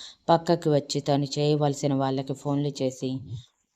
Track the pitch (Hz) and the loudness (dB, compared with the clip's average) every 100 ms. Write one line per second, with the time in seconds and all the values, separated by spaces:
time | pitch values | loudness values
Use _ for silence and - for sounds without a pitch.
0 | - - - 165 165 170 165 147 143 147 | -20 -6 2 2 4 0 2 2 2 -4
1 | 143 143 143 147 147 151 147 139 147 135 | 0 0 0 0 2 2 2 0 0 0
2 | 135 135 135 139 147 143 147 139 131 127 | 0 -2 -4 -6 -2 -2 -2 -2 -4 -4
3 | 131 131 98 113 - _ _ | -6 -8 -8 -14 -14 _ _